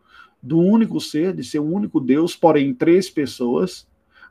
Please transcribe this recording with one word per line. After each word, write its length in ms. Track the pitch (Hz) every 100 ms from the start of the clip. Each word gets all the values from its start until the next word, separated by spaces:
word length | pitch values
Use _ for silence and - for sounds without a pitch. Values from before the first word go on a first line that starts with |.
| _ - - _ 123
do 140 | 165
único 400 | 180 226 220 156
ser, 340 | - 147 185
de 100 | 170
ser 160 | 127 151
um 140 | 151
único 260 | 196 208 156
Deus, 360 | 127 139 175 -
porém 360 | 165 147 139
três 380 | 127 160 180 185
pessoas, 800 | - 135 - 123 151 180 - _ _ _ _ -